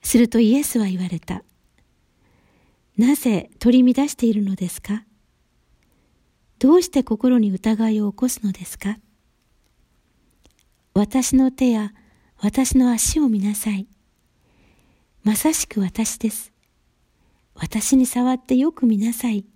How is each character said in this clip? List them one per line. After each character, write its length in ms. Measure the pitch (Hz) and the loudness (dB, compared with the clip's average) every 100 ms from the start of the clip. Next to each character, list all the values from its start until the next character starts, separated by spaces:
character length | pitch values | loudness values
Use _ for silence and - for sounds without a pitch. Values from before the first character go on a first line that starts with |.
す 160 | - 233 | 2 2
る 100 | 233 | 4
と 120 | 226 | 4
イ 160 | 220 262 | 2 2
エ 80 | |
ス 160 | 294 240 | 0 -4
は 80 | 202 | -4
言 120 | 185 | -4
わ 80 | 180 | -6
れ 120 | 170 | -8
た。 240 | - 180 - _ _ _ _ _ _ _ _ _ _ _ _ _ _ - | -10 -12 -12 _ _ _ _ _ _ _ _ _ _ _ _ _ _ 0
「な 180 | 240 285 | 0 2
ぜ 360 | 254 202 - _ | 0 -2 -4 _
取 240 | 233 254 | 2 4
り 100 | 247 | 4
乱 160 | 247 294 | 2 -2
し 60 | - | -2
て 100 | 233 | -2
い 80 | |
る 80 | 214 | 0
の 140 | 196 190 | -2 -4
で 140 | 180 | -6
す 120 | - | -10
か？ 220 | - 208 220 _ _ _ _ _ _ _ _ _ _ _ _ _ _ _ | -8 -8 -8 _ _ _ _ _ _ _ _ _ _ _ _ _ _ _
ど 160 | 262 339 | 4 4
う 60 | |
し 80 | 349 | 4
て 140 | - | -2
心 340 | 247 214 254 254 | -2 0 2 2
に 140 | 214 | 2
疑 380 | 185 220 220 226 | 0 -2 0 0
い 100 | 214 | 0
を 100 | 208 | -2
起 60 | 196 | -2
こ 120 | 254 | -4
す 140 | - | -2
の 80 | 208 | -6
で 140 | 190 180 | -6 -12
す 120 | - | -10
か？ 220 | 196 220 _ _ _ _ _ _ _ _ _ _ _ _ _ _ _ _ _ _ _ | -8 -8 _ _ _ _ _ _ _ _ _ _ _ _ _ _ _ _ _ _ _
私 420 | - 208 262 247 262 | -2 0 0 0 2
の 160 | 262 | 2
手 180 | 262 254 | 2 0
や 240 | 220 208 - _ _ _ _ | 0 -4 -10 _ _ _ _
私 380 | 208 269 262 262 | -2 0 0 2
の 140 | 247 | 2
足 280 | 233 - - | 2 0 0
を 100 | 285 | 0
見 100 | 214 | 0
な 140 | 196 | -2
さ 180 | 208 - | -4 -4
い。 160 | 196 196 _ _ _ _ _ _ _ _ _ _ _ _ _ | -6 -8 _ _ _ _ _ _ _ _ _ _ _ _ _
ま 120 | 214 214 | -2 0
さ 180 | 311 | 0
し 140 | 320 - | -2 -4
く 140 | - | -4
私 360 | 190 175 226 - | -4 -2 -6 -4
で 120 | 220 | -6
す。 220 | - - _ _ _ _ _ _ _ _ _ _ | -6 -14 _ _ _ _ _ _ _ _ _ _
私 420 | - - 220 - 269 | -12 -6 -6 2 2
に 100 | 254 | 2
触 280 | 247 247 | 0 -2
っ 100 | 254 | -2
て 120 | - 254 | 0 0
よ 160 | 285 | 0
く 140 | - 240 | 0 0
見 120 | 214 | 0
な 160 | 226 | -2
さ 160 | 233 247 | -4 -4
い。 160 | 208 196 | -4 -8